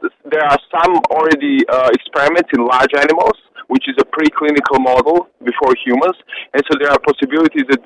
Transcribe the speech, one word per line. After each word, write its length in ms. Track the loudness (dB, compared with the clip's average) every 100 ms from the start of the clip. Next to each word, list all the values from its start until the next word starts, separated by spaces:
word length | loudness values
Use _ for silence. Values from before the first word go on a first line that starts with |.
| -10 _ -6
there 140 | -2
are 160 | 0 0 -2
some 300 | 0 2 2 0
already, 540 | 0 0 0 0 0 2
uh, 200 | 2 2
experiments 560 | 0 -4 -2 0 0 0
in 120 | -2 0
large 260 | 2 2 0
animals, 420 | 0 2 0 -2 _ -20 -4
which 200 | -4 -4
is 80 | -2
a 60 | -2
preclinical 800 | 0 -2 0 0 0 0 0
model 460 | 2 0 2 0 -2 _ -8
before 280 | -2 0 -2 -2
humans, 300 | -2 -2 -4 -12 -18 -8
and 80 | -6 -2
so 80 | -2
there 140 | 0
are 80 | 0
possibilities 640 | 0 -2 -2 0 0 0 -2
that 100 | -2